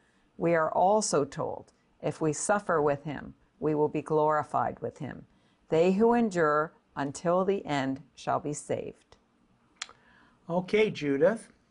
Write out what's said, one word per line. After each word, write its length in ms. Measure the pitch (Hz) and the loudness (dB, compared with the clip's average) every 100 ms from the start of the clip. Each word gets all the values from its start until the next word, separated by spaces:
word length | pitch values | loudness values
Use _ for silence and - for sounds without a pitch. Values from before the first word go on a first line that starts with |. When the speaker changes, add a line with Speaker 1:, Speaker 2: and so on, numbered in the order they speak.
| _ _ _ - | _ _ _ -4
Speaker 1:
We 160 | 165 | 0
are 180 | 165 156 | 2 2
also 540 | - 180 214 208 156 139 | 2 4 2 2 0 0
told, 460 | - 120 - - _ _ _ | -4 -6 -8 -14 _ _ _
if 200 | 156 - | -8 -2
we 100 | 160 | -2
suffer 480 | 143 - 208 202 165 | 0 0 0 0 2
with 240 | 147 143 | 2 0
him, 300 | 156 135 - - _ _ | -4 -10 -12 -18 _ _
we 140 | 151 | -2
will 140 | 151 151 | 0 0
be 120 | 156 | -2
glorified 800 | - 156 151 151 139 127 120 - | -2 2 2 2 0 -2 -2 -4
with 160 | 117 - | -8 -8
him. 300 | 143 - - _ _ _ _ | -12 -12 -18 _ _ _ _
They 240 | 160 180 | 2 4
who 220 | 190 226 | 4 4
endure 580 | 240 226 175 151 151 160 - _ - | 4 2 2 2 2 0 -6 _ -8
until 460 | 139 - 170 180 | -8 -4 0 2
the 180 | 190 196 - | 2 -2 -2
end 340 | 143 135 135 - | -2 -2 -4 -10
shall 260 | - - 127 | -10 -4 -4
be 140 | 147 | -4
saved. 600 | 147 - 123 - - _ - _ _ _ _ _ _ - - _ _ _ _ - | -8 -6 -6 -6 -14 _ -20 _ _ _ _ _ _ -16 -16 _ _ _ _ -6
Speaker 2:
Okay, 400 | 175 180 208 214 | -4 0 2 2
Judith. 640 | - 147 139 170 226 - _ _ | 0 -2 2 2 2 -6 _ _